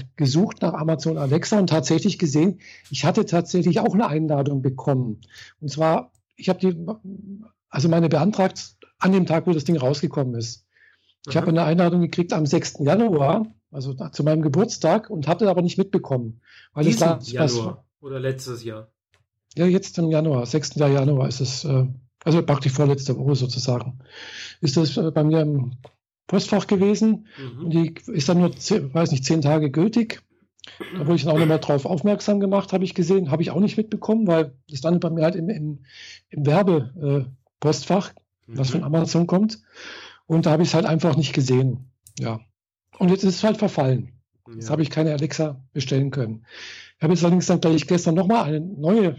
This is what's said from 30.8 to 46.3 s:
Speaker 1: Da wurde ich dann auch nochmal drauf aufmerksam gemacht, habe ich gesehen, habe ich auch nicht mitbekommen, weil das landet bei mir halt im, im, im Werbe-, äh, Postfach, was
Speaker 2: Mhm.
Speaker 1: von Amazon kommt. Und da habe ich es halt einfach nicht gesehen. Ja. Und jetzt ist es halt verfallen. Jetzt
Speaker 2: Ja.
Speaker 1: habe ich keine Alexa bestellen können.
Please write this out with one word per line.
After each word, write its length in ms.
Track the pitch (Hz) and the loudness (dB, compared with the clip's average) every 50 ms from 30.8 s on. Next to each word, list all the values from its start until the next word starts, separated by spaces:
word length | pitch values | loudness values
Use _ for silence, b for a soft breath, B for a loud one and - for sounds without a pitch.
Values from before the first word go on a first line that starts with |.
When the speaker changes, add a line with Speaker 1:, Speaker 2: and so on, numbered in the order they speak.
| - - 180 | -14 -10 -8
Speaker 1:
Da 120 | 185 143 | -4 0
wurde 100 | 151 170 | 0 0
ich 80 | 143 131 | 2 2
dann 80 | 170 156 | 2 2
auch 60 | 160 | 4
nochmal 200 | 165 156 160 156 | 4 4 2 2
drauf 260 | - - 147 139 143 | 2 0 0 0 0
aufmerksam 540 | - 180 147 202 208 208 190 - 214 208 202 | -2 -4 -2 0 0 0 0 0 -2 0 0
gemacht, 340 | 196 190 196 202 196 - 190 | 0 0 0 0 0 0 -2
habe 100 | 185 190 | -2 -2
ich 100 | 180 - | -2 -2
gesehen, 380 | 190 170 160 196 196 185 135 | 0 0 2 2 2 2 0
habe 100 | 151 160 | 0 0
ich 100 | 170 - | 0 0
auch 80 | 139 165 | 0 0
nicht 160 | 208 - - | 0 0 0
mitbekommen, 500 | 220 214 - 214 208 - - 220 226 220 | -2 -4 -4 -6 -6 -2 0 0 2 2
weil 260 | 180 165 160 156 139 - _ _ - | 4 4 2 2 0 -4 _ _ -14
das 120 | 143 131 - | -10 -4 0
landet 180 | - 180 170 | 0 2 2
bei 80 | 180 165 | 2 0
mir 140 | 165 165 156 | 0 2 0
halt 120 | 170 180 | 0 0
im, 140 | 170 165 190 | 0 -4 -4
im, 300 | 220 156 151 151 147 - B B B B B B B B B B | -4 -4 -6 -8 -10 -10 B B B B B B B B B B
im 160 | - 147 139 | -6 -2 0
Werbe-, 800 | 143 147 190 202 190 170 151 113 - - 170 147 139 143 143 131 | 2 2 4 4 4 2 2 0 -2 -8 -6 -2 -2 0 0 -2
äh, 40 | - - - _ _ _ - | -4 -10 -18 _ _ _ -2
Postfach, 540 | - 151 156 - - - 175 202 - - - _ _ _ _ _ _ | 0 0 0 0 0 -2 0 0 -2 -4 -10 _ _ _ _ _ _
was 220 | - 117 139 135 127 | -10 -6 -2 -2 -2
Speaker 2:
Mhm. 40 | 127 | -2
Speaker 1:
von 100 | 175 139 | -2 -2
Amazon 440 | 139 156 165 165 165 - 170 170 | -2 0 0 0 0 0 0 2
kommt. 320 | 170 175 190 214 220 - - B B B B B B B B B B B B B | 2 2 2 2 0 -2 -6 B B B B B B B B B B B B B
Und 180 | B 160 165 - | B 0 2 2
da 60 | 170 | 4
habe 100 | 151 156 175 | 4 2 2
ich 60 | - | 2
es 60 | - | 2
halt 100 | 165 - | 2 2
einfach 320 | 151 160 156 180 165 139 | 2 0 0 2 2 2
nicht 160 | 156 135 - - | 2 0 0 0
gesehen. 580 | 147 131 127 127 127 131 131 127 - - - _ _ _ - - - | 0 0 2 2 2 2 0 -2 -4 -8 -16 _ _ _ -16 -10 -8
Ja. 200 | 127 113 113 110 - _ _ _ _ _ _ _ _ _ - - | -6 -6 -6 -8 -12 _ _ _ _ _ _ _ _ _ -4 0
Und 100 | 190 180 | 2 2
jetzt 140 | 190 196 214 | 4 4 2
ist 120 | 190 180 | 0 0
es 60 | - 208 | 2 0
halt 140 | 220 214 | 0 0
verfallen. 560 | 220 214 156 - 160 135 131 131 131 131 - - _ _ _ _ _ _ | 2 0 -2 0 0 0 2 0 0 -2 -6 -14 _ _ _ _ _ _
Jetzt 180 | 120 113 113 113 | -20 -16 -12 -8
Speaker 2:
Ja. 40 | 113 | -4
Speaker 1:
habe 100 | 151 156 156 | -2 -2 -2
ich 60 | - | -2
keine 200 | - 156 160 160 151 | 0 0 0 0 0
Alexa 500 | 139 156 143 - - 156 151 139 131 - _ - | -2 -4 -4 -2 -2 -4 -4 -4 -8 -16 _ -8
bestellen 380 | 147 - - 143 135 139 139 | -6 -4 -2 0 0 0 0
können. 340 | - 139 117 107 | -2 -4 -4 -6